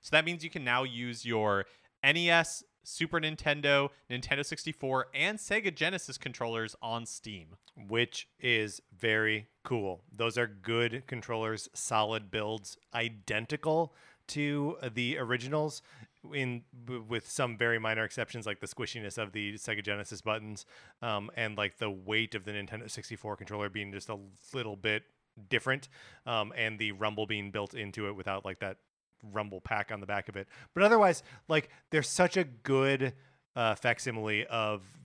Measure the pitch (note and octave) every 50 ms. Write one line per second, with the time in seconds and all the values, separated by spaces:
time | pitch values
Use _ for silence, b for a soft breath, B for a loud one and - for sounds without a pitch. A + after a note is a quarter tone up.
0 | b - - D#3 D#3+ E3 F3 E3 D#3 E3 - E3+ C#3 A#2+ A#2+ B2+ C3 C3 A#2+ A#2
1 | B2 A#2+ A#2+ A2+ - A#2+ A#2 A2 G#2+ G#2+ G2+ G2 G2 b b b b b b _
2 | - C#3 D3 E3+ F3 E3+ E3+ E3+ E3 - - - - _ _ _ _ - - -
3 | E3 D#3+ - E3 D#3 D#3 D#3 - - D3+ D3 D3 C#3+ C#3+ C#3+ C#3 C#3 C#3 b b
4 | b _ B2 B2 B2 - C#3 C#3 C#3+ - D#3+ - - D#3+ D3+ - - C3+ C3 C3
5 | B2+ - - C3+ D3+ F#3+ G#3+ G#3+ - - G3+ G#3+ G#3+ G3 E3 - D#3 E3+ F#3+ F3+
6 | - - C3 - - C#3 A#2+ - B2 A#2 A2+ A2+ A2 A2 - - - A#2 A2+ A#2
7 | A#2 A2+ - - - A2+ G#2 F#2 E2 D#2 F2+ - _ - _ - A2 G2 A2 A#2
8 | A#2+ A2+ - - - - _ _ - B2+ A#2 A2+ G#2+ G#2 G2 - - _ - F#2
9 | - A2+ A2 A2 A2 A2 G#2+ G#2+ G#2 - _ _ _ - B2+ A2+ G2+ F#2+ F2+ E2+
10 | - - - G#2+ A#2 A#2 A2 B2 A#2+ A2 G#2 G2 F#2+ A2+ A2+ A#2 A#2+ A#2 A2 C3+
11 | C3 - C3+ A#2+ G#2+ - A#2 A2 A2 A2 A2 G#2 - - - - - - B2 A2
12 | G#2+ G#2+ A2+ A2 G#2+ F#2+ G2+ A2 G#2+ G#2+ A2 A2 G2+ - - - _ _ - A#2+
13 | A#2 A#2 A2+ G#2 F#2+ - A2 G#2+ A2+ - D3+ D3 - D#3+ D#3 D#3+ E3+ D3 b b
14 | b b b b b - - D3+ D3 D3 D3 D3 C#3+ D3 F3 - - B2 A2 B2
15 | B2 A#2+ C#3+ C#3+ C3 A2+ B2 B2 A#2 C3 D3 D3+ D3+ D#3 D3 - B B B B
16 | A2+ B _ _ - - D3+ C#3+ C3 B2 B2 A#2+ A#2+ _ - B2 A#2+ A#2 B2+ A#2+
17 | A2 G#2+ A#2+ A2+ - - - - C3+ A#2+ A#2 G2+ A#2+ A#2 A#2 A2+ A2 A2+ A2 A2
18 | A2 G#2+ - - A2+ - - A#2+ G#2+ G#2+ G2+ - - F#2+ - - A#2+ - - A#2+
19 | G#2+ G2+ - - A2 G2+ F#2+ G#2+ G#2 G2+ G#2 G#2+ - - A2 G#2 G2+ G#2 G2+ G#2
20 | G2+ - A2 F#2+ - A2 G#2+ A2+ G#2+ G#2+ G#2+ G2+ - B B B B B B _
21 | - A#2+ G#2+ G2+ G2+ A2 - - A2+ A2 G#2+ G2+ G#2 G2+ - - A#2 G#2+ G2 F#2+
22 | F#2 F#2+ G#2+ A2 A2+ G#2+ - G#2+ F#2 G#2+ G#2 G#2 G2+ F#2 G#2+ G#2+ - G#2+ - -
23 | G#2+ - A2+ G2+ - G#2+ G#2 - G2+ F#2+ G#2 G#2 G#2 G2+ F#2+ G#2+ G2+ G2 G2 G2+
24 | - - A2 G2+ G2+ G2 F#2+ - - - - C3+ A#2+ A2 G#2 G2 F#2 A2 G#2+ A2
25 | - _ _ _ _ _ _ - G#2 F#2+ B2+ A#2 - C3+ C3 C#3+ C#3 B B B
26 | B B B B B B2 A#2+ A2+ G#2 G#2 - B2+ A2+ A2 G#2+ G2+ A2 G#2+ G2+ F#2+
27 | A2 G#2+ G#2+ G2+ G#2+ G2+ A2 G#2 G2+ G2+ F#2+ G#2+ G#2 F#2+ - B2 G#2+ G2+ F#2+ -
28 | G#2 G2+ G#2 F#2+ F#2 G2 G2 G2 - G2 F#2 - - G2 F#2+ - _ _ _ _
29 | _ _ _ _ - G#2+ G2 G#2+ G#2 G2+ F#2+ F#2 - - A#2 G#2 G2+ - A2 G#2
30 | G2 F#2+ G2+ G2+ F#2+ - G#2+ G2 G2 B B B B B _ F3 G3 G#3 A#3 A3+
31 | G#3 F#3 E3 - B B B B B - D#3+ D#3 D3+ B B B B _ - D#3
32 | C3+ - - - F3+ F3 - F#3+ F3 C#3+ B2 A2+ _ - C3+ C3+ C3+ C3+ C#3 C3
33 | C3 B2+ B2+ b b b b b b _ _ B2 A#2 A2+ G#2+ - - B2 A#2 -
34 | - C3 A#2 A2+ G#2+ G#2+ G#2+ G#2+ A2+ - A#2 A#2 A2 G#2+ G#2+ G2+ F#2 G2 - -
35 | -